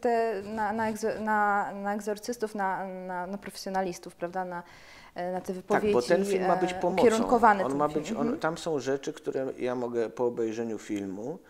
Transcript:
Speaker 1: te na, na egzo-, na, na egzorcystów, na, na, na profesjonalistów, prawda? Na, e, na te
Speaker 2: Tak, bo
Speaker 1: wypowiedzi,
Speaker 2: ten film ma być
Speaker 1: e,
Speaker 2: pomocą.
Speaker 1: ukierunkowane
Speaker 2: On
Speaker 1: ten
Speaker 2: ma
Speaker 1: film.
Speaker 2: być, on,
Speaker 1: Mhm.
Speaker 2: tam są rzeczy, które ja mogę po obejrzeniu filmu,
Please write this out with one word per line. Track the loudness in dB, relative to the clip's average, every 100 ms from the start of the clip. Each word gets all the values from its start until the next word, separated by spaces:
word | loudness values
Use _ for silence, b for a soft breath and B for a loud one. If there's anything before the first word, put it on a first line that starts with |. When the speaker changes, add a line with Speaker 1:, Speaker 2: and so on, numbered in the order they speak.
Speaker 1:
te | 0 2 0 -2 -6
na, | -4 -2
na | -2 -2
egzo-, | -2 -2 -2
na, | 0 2 2 2 -2
na | -4 -4 -4
egzorcystów, | -4 -6 -6 -6 -6 -2
na, | -2 -2 -4
na, | -8 -8 -6 -6
na | -8
profesjonalistów, | -10 -10 -4 -2 -2 -4 -12 -10
prawda? | -6 -6 -6
Na, | -8 -12 B B B B -8
e, | -4
na | -4
te | -6
Speaker 2:
Tak, | -8 0
bo | 2 4
Speaker 1:
wypowiedzi, | 4 4
Speaker 2:
ten | 4 4
film | 2 2
ma | 4
być | 2
Speaker 1:
e, | 0
Speaker 2:
pomocą. | 2 6
Speaker 1:
ukierunkowane | 6 6 4 6 6 6 2
Speaker 2:
On |
Speaker 1:
ten | 2
Speaker 2:
ma | 2
Speaker 1:
film. | 0
Speaker 2:
być, | -2
on, | -2
Speaker 1:
Mhm. | 0 0
Speaker 2:
tam | -2 -2
są | -2 -2
rzeczy, | 0 -2 -2
które | -6 -4 -2 -2 -2
ja | -2 0
mogę | -2 0 -2
po | 0 0
obejrzeniu | 2 0 -2 -4 -6
filmu, | -4 -4 -4 -6 -8 -10